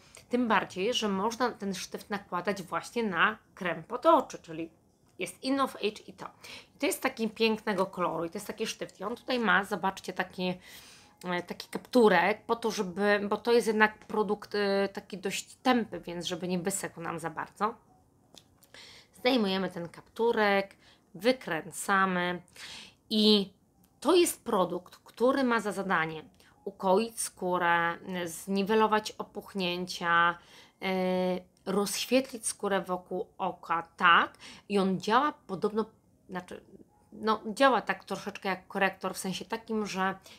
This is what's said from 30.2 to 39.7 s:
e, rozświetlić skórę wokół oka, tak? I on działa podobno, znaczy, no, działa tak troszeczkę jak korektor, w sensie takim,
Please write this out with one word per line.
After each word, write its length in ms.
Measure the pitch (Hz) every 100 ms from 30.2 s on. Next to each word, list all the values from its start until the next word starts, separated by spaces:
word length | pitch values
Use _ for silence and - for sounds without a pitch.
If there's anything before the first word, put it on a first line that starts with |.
| 170 175 - - - _
e, 80 | 190 190 185 185 185 180 - _ -
rozświetlić 800 | 202 202 - - 254 262 226 -
skórę 340 | - 202 196
wokół 460 | 185 185 - 185 - -
oka, 500 | 185 175 - 165 165 -
tak? 420 | 180 180 302 - - - -
I 100 | 196
on 220 | 190 185
działa 320 | - 233 302
podobno, 520 | - - 180 208 208 220 - _ _ -
znaczy, 340 | 185 180 - - 196 - _ _
no, 300 | - 214 226 226
działa 360 | 196 269 220
tak 220 | 190 185
troszeczkę 440 | - 196 - - 202
jak 200 | 185 -
korektor, 460 | 196 190 190 185
w 40 | 180
sensie 260 | 190 180
takim, 420 | - 220 -